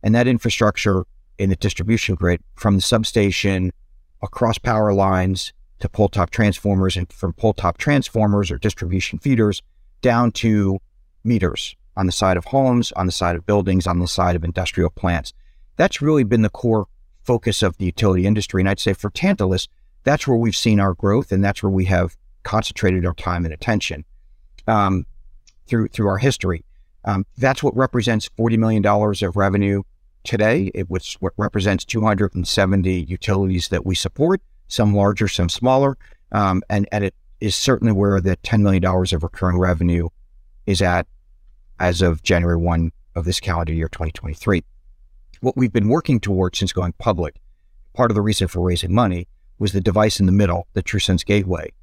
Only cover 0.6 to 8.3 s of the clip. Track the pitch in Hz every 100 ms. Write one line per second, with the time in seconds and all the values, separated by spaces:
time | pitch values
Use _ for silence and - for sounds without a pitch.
0.6 | 107 - 107 95 92 - _ - 95 92
1.6 | 104 - 95 113 - 90 90 87 - -
2.6 | 110 98 - 117 110 - 101 - 101 95
3.6 | 92 - - - _ _ 98 - 113 113
4.6 | 123 110 107 98 95 92 92 92 - -
5.6 | - - - - 104 104 87 - 104 101
6.6 | 101 95 95 92 87 - 95 - 110 -
7.6 | 90 - - 143 - 117 107